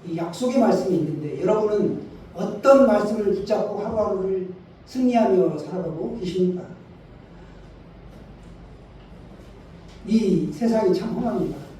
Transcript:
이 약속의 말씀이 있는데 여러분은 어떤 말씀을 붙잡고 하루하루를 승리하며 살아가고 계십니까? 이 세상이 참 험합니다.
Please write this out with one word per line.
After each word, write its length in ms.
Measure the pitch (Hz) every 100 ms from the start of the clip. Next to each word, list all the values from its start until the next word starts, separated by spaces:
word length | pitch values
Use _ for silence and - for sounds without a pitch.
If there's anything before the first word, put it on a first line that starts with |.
| 165
이 80 | 165
약속의 420 | 170 - 247 240
말씀이 380 | 220 180 190 160
있는데 440 | 147 147 147 131
여러분은 600 | 185 214 214 208 175 - - - - 175
어떤 500 | 202 - 277 269 233
말씀을 480 | 208 208 220 196 -
붙잡고 440 | - 202 - 202
하루하루를 720 | 220 220 202 190 190 190 180 - - - -
승리하며 720 | 254 247 240 196 185 170 151
살아가고 600 | - 180 160 156 - -
계십니까? 440 | 180 185 180 180 - - - - - - - - - - - - - - - - - - - - - - - - - - - - - - - - - - -
이 460 | 226 196 170 -
세상이 420 | - 226 220 185
참 200 | - 226
험합니다. 440 | 233 240 208 - - - -